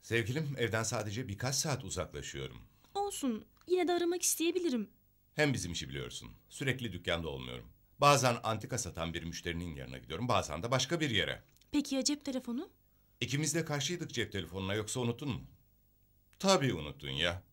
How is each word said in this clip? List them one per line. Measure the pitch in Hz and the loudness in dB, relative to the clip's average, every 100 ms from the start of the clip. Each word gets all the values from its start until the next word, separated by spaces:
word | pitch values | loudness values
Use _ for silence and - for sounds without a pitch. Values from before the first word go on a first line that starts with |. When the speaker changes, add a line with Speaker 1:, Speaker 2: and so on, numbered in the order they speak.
Speaker 1:
Sevgilim, | - 117 107 127 147 127 | 2 0 2 0 -2 0
evden | 120 110 | 0 2
sadece | 110 120 107 104 135 | 0 -2 -2 -4 -4
birkaç | 95 123 | -2 -2
saat | 135 165 131 | 0 0 -2
uzaklaşıyorum. | 104 90 80 73 69 71 65 58 50 _ - | -2 -4 -4 -6 -8 -6 -8 -10 -20 _ -10
Speaker 2:
Olsun. | - 403 392 277 220 - _ - | -4 -4 0 -2 -2 -6 _ 0
Yine | 359 339 | 2 4
de | |
aramak | 349 339 349 | 4 2 2
isteyebilirim. | - - 330 349 339 247 202 _ _ _ _ | 0 2 2 2 2 0 -2 _ _ _ _
Speaker 1:
Hem | - 151 | 2 2
bizim | 131 87 | 4 -2
işi | 82 67 | -4 -6
biliyorsun. | 69 62 - - - _ | -6 -6 -8 -12 -18 _
Sürekli | - 135 120 117 | -6 -2 -2 -4
dükkanda | 87 - 85 82 | -6 0 0 0
olmuyorum. | 69 64 60 58 - _ _ | -4 -6 -10 -12 -20 _ _
Bazen | 143 143 123 117 | 8 8 6 4
antika | 110 110 135 123 | 0 -2 -2 -4
satan | 87 80 82 | -4 -2 -2
bir | 85 | -2
müşterinin | 82 82 87 85 87 | -6 -6 -4 -4 -4
yanına | 76 64 65 | -8 -10 -10
gidiyorum, | 58 80 120 | -8 -4 2
bazen | 104 82 76 | 2 2 -4
de | 107 | 0
başka | 127 - 170 | 0 2 0
bir | 151 | 2
yere. | 104 76 65 - _ _ | 2 2 -2 -10 _ _
Speaker 2:
Peki | 294 294 | 0 0
ya | 269 | 0
cep | 262 294 | 0 -2
telefonu? | - 262 247 233 370 _ _ _ _ _ | -2 -6 -4 -6 -6 _ _ _ _ _
Speaker 1:
İkimiz | 107 135 156 | -2 0 2
de | 156 | 0
karşıydık | 160 147 139 175 156 | 0 -2 -2 -4 -4
cep | - 101 | -2 -2
telefonuna, | 101 85 95 95 | -2 -4 -4 0
yoksa | 104 107 131 | 0 -2 -2
unuttun | 120 117 147 | -2 -2 -4
mu? | 87 - - _ _ _ _ _ _ _ - | -6 -8 -20 _ _ _ _ _ _ _ -2
Tabii | 190 190 135 | 4 6 6
unuttun | 87 73 69 69 | 0 -4 -8 -6
ya. | 69 87 87 - | 2 2 2 -6